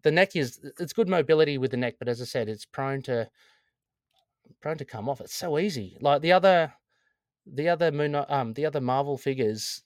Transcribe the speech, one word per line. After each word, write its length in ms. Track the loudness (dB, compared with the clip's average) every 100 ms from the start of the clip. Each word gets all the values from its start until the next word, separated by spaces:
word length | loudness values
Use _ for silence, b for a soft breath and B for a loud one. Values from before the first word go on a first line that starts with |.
the 80 | 2
neck 240 | 4 2
is, 240 | 0 -4 -6 -16 -10
it's 120 | -6
good 160 | -2 2
mobility 480 | 2 2 4 4 0
with 140 | -2
the 60 | -2
neck, 180 | -4 -4
but 80 | -6
as 120 | -6
I 40 |
said, 240 | -6 -6 -6
it's 160 | -8
prone 380 | -12 -8 -6 -6
to, 280 | -4 -4 -4 b b b b b _ _ _ _ _ _ _ _
prone 160 | -8 -8
to 60 |
come 240 | -10 -8 -8
off. 120 | -8
It's 160 | -10 -8
so 200 | -4 -2
easy. 400 | -2 -4 -10 -2
Like 200 | 2 2
the 120 | 4
other, 400 | 6 6 6 2 -6 _ _ _ _ _ _ -12
the 220 | -2 0
other 240 | 2 2
Moon 200 | 2 0
Knight, 140 | -2 -2
um, 260 | -2 -2
the 120 | -2 -2
other 140 | 0
Marvel 360 | 0 0 0 -2
figures, 680 | -4 0 0 -2 -8 -12